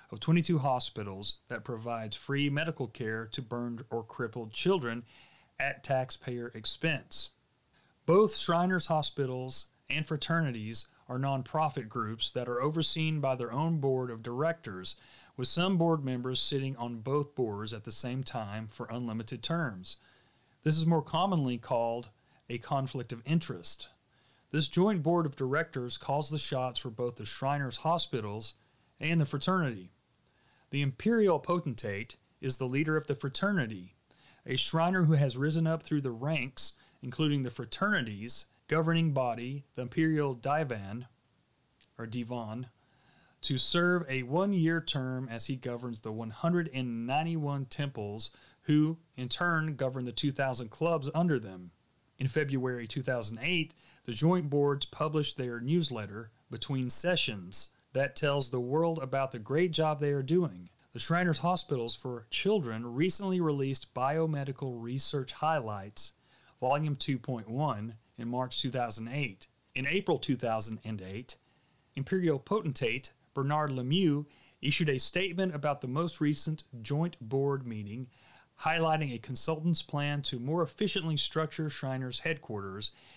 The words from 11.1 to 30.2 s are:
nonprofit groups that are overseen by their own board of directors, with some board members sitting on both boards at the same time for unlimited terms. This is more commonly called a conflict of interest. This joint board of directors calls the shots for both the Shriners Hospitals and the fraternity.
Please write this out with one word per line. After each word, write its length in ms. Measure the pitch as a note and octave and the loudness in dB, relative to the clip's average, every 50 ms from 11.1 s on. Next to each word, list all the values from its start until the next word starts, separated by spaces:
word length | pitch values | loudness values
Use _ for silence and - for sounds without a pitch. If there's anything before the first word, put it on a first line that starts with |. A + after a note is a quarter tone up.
| B2+ B2+ | -4 -2
nonprofit 720 | C3+ C#3 C#3 C3+ B2+ - - D#3 D#3 D3+ C#3 C#3 A2+ A2 | 0 0 0 -2 -2 -2 0 2 2 2 0 -4 -8 -4
groups 420 | - A#2+ A2+ G#2+ A2+ A2 - - | -4 -2 -2 -2 -2 -2 -2 -2
that 160 | - B2 A#2+ A#2+ | -2 -2 -2 -2
are 120 | B2 A#2+ | 0 0
overseen 600 | C3 D3+ D#3 E3 D#3+ - - E3 D#3+ D#3+ D#3 D3+ | 2 2 2 4 2 2 2 2 2 2 2 2
by 160 | C#3 C3 C3 | 2 2 2
their 160 | B2 B2 A#2 | 2 -2 -2
own 260 | A#2 C#3 D#3 E3 E3 D3+ | 0 0 2 2 2 4
board 320 | C#3 C3+ C3 B2+ B2+ B2 | 4 4 4 2 0 -2
of 120 | A#2 A2+ | -6 -6
directors, 760 | A2+ A#2+ A#2+ C3 D3+ E3 E3 E3 - A2+ F#2+ F#2 F#2 - - - - - - - - - _ | -6 -4 -2 0 0 0 0 -2 -6 -10 -10 -6 -6 -6 -6 -6 -12 -20 -20 -20 -20 -14 _
with 120 | - B2+ - | -2 0 0
some 300 | - E3 F3 F#3+ G3 E3+ | 2 2 4 4 4 4
board 260 | E3 E3 E3 D#3 C#3 | 6 4 4 4 2
members 360 | C3 B2+ B2 B2 C3 B2+ B2+ | 0 -2 -2 -2 -2 0 0
sitting 360 | - - C#3+ C3+ C3+ C3 B2+ | 0 2 0 0 0 -2 -2
on 200 | A#2+ A#2+ A#2+ A#2+ | -4 -4 -6 -6
both 380 | A2+ A2 C3 C#3 D3 C#3+ C#3 - | -6 -2 0 0 0 0 -2 -2
boards 380 | C3 B2 A2 G2+ G2+ G#2+ G#2+ | -2 0 0 0 -4 -4 -6
at 120 | A2+ A2 G#2+ | -8 -8 -8
the 80 | A#2 | -6
same 300 | G#2+ - - B2 B2 C3 | -4 -4 -2 -2 -4 -4
time 460 | C3+ - - A#2+ A2 G2+ G2+ A2 A2+ A2 | -4 -4 -4 -4 -4 -4 -6 -6 -8 -8
for 160 | - - B2 - | -10 -10 -8 -6
unlimited 520 | A2+ B2 B2 A#2 A2 A2+ A2+ - C3 A2 | -6 -4 -4 -4 -4 -4 -4 -6 -8 -6
terms. 540 | - - E3 E3+ E3 B2+ G2+ F#2 F#2 - - - _ - _ _ _ _ _ _ _ _ _ _ | -4 -2 0 0 0 -2 -4 -6 -10 -10 -12 -12 _ -20 _ _ _ _ _ _ _ _ _ _
This 140 | - D#3 D#3 | 0 2 2
is 100 | D#3+ D#3+ | 4 4
more 160 | E3 E3+ D#3 | 4 4 4
commonly 560 | D3 - - E3 F3+ G3 F#3 D#3+ C#3 B2+ B2 A#2 | 2 0 0 0 2 4 4 4 2 2 0 -2
called 500 | - - C3+ A#2 A#2 A#2 A#2 A#2+ A#2+ - - _ _ _ _ _ _ - | 0 0 0 2 2 0 -2 -4 -6 -10 -18 _ _ _ _ _ _ -8
a 80 | B2 A#2+ | -8 -8
conflict 540 | A#2+ - D3 C#3 C3+ C3+ - C3+ A#2+ - | -2 -2 0 0 0 -2 -4 -6 -6 -6
of 100 | A#2+ A#2 A2 | -10 -8 -2
interest. 640 | - D#3 E3+ - - A2+ F2 E2+ - - - - - _ _ _ _ _ _ _ _ _ _ _ _ | 0 2 2 2 0 -6 -4 -4 -4 -4 -6 -8 -14 _ _ _ _ _ _ _ _ _ _ _ _
This 180 | - D3+ D#3 - | -2 -2 -2 2
joint 340 | - E3+ F#3 G#3+ G#3+ F3 | 2 4 4 4 4 2
board 220 | C#3 D#3+ F3 F3 D#3+ | 2 4 4 4 2
of 120 | C#3+ C3 | 0 0
directors 600 | - C3+ B2+ C3+ D#3 E3 - - C3+ B2 A#2+ - | -2 -2 0 2 0 0 -2 -4 -6 -4 -4 -4
calls 320 | - - - C#3 D3 D3 C3+ | -4 -2 0 0 0 0 -2
the 100 | D#3 D3 | -2 -2
shots 400 | - - C#3+ B2+ B2+ B2+ A#2+ - | -2 -2 0 0 -2 -2 -2 -6
for 120 | - B2+ | -6 -6
both 260 | A2 - B2 A#2+ A#2+ | -4 -4 -4 -4 -4
the 80 | - G#2+ | -6 -6
Shriners 540 | G2+ - - C3+ C3+ C#3+ C#3+ C#3 B2+ A2 - | -6 -4 -2 0 0 0 0 -2 -4 -6 -2
Hospitals 760 | - D#3 E3+ E3+ - - - A#2+ G#2+ G#2 G2+ A2 A#2 - - _ _ _ _ _ _ _ _ - | 0 0 2 2 0 -2 -2 -4 -2 -4 -6 -6 -8 -10 -10 _ _ _ _ _ _ _ _ -4
and 180 | - D#3 E3+ E3 | -2 2 4 4
the 60 | D3+ | 4
fraternity. 640 | C#3 - C#3 - - F#3 F#3 E3 C3+ A2+ F#2+ F2+ F#2 - _ _ _ _ _ | 2 0 0 2 2 2 4 2 0 -2 -4 -10 -16 -20 _ _ _ _ _